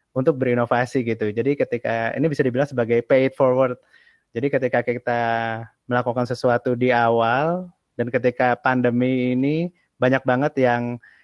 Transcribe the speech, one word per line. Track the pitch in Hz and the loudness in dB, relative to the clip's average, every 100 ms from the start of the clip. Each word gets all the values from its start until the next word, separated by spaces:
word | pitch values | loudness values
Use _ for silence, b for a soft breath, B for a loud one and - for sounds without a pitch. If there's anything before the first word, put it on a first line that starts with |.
| b 131 | b -2
untuk | 139 139 | 0 0
berinovasi | 127 120 120 120 123 135 | 0 0 0 0 0 -2
gitu. | 117 113 107 | -2 -2 -4
Jadi | 107 123 143 | -2 -2 0
ketika, | 131 120 117 113 113 - | -2 -4 -4 -2 -2 -2
ini | 160 | -2
bisa | 147 | 0
dibilang | 131 123 | 0 0
sebagai | 143 127 117 117 | -2 -2 0 0
pay | - 135 131 | 4 2 2
it | - | 2
forward. | 131 127 131 123 b b b b b | 2 2 0 -2 b b b b b
Jadi | 117 139 | -6 -2
ketika | 135 127 123 | -2 0 -2
kita | 120 120 - 120 117 117 113 113 117 _ | -2 -4 -2 -2 0 -2 -4 -6 -10 _
melakukan | - 123 123 120 | -4 -2 0 -2
sesuatu | 120 123 127 120 131 | -4 -2 0 0 0
di | 120 127 | 0 2
awal, | 120 117 117 113 123 156 180 180 _ _ - | 2 2 2 2 0 -2 -4 -8 _ _ -8
dan | 120 | -4
ketika | 127 123 120 127 120 | 0 0 2 0 2
pandemi | 131 127 123 120 127 131 123 127 | 0 2 2 0 0 0 -2 0
ini | 139 156 175 _ _ - | 0 -2 -4 _ _ -2
banyak | 127 131 | 0 0
banget | - 127 147 139 | 0 0 0 0
yang | 123 120 120 120 b b | 0 0 -4 -8 b b